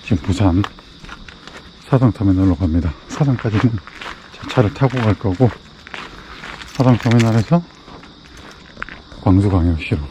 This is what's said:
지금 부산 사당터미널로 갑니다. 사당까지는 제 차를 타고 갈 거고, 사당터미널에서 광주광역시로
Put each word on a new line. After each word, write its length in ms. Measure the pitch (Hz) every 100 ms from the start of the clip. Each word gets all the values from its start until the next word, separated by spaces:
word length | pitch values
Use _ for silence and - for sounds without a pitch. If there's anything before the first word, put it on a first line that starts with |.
지금 140 | - 101
부산 440 | - 92 98 85 101 - - - - - - - - - - - -
사당터미널로 680 | 135 123 95 98 92 95 82
갑니다. 380 | 92 82 78 73 -
사당까지는 720 | - 143 123 117 104 117 110 - - - - -
제 160 | - -
차를 240 | - 107
타고 260 | - 135 131
갈 180 | 110 98
거고, 320 | 104 90 123 - - - - - - - - - - - -
사당터미널에서 880 | - 127 120 - 117 117 113 107 170 170 - - - - - - - - - - - - - - -
광주광역시로 800 | - 95 101 95 85 80 - 87 69